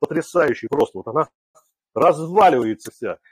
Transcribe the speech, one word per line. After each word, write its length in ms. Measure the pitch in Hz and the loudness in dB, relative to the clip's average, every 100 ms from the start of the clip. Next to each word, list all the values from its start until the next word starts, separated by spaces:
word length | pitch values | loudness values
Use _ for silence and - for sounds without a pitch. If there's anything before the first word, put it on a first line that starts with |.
Потрясающе 640 | - 160 - 175 151 117 113 | -4 -4 -2 0 0 -2 -4
просто. 300 | 139 - 92 | -2 -2 -4
Вот 80 | 101 | -6
она 200 | 131 156 _ _ _ _ _ _ | -4 -4 _ _ _ _ _ _
разваливается 960 | - 160 156 160 185 190 131 113 113 - | 0 2 0 -2 4 4 4 0 -4 -10
вся. 280 | - 107 85 _ | -12 -10 -10 _